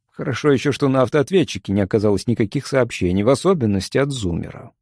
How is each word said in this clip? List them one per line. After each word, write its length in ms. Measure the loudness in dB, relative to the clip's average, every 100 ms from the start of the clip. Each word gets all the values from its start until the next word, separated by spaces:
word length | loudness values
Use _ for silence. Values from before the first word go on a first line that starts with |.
| _
Хорошо 420 | -10 -6 0 2
еще, 200 | 2 2
что 160 | 0 0
на 140 | 2
автоответчике 680 | 2 2 2 0 0 -4 -2
не 100 | 0
оказалось 440 | 2 2 2 0 0
никаких 400 | 0 0 -2 -2
сообщений, 580 | 0 0 -2 0 2
в 40 | 2
особенности 680 | 2 2 2 2 0 0 -2
от 120 | -2
Зумера. 600 | -2 -4 -4 -6 -14 -20 _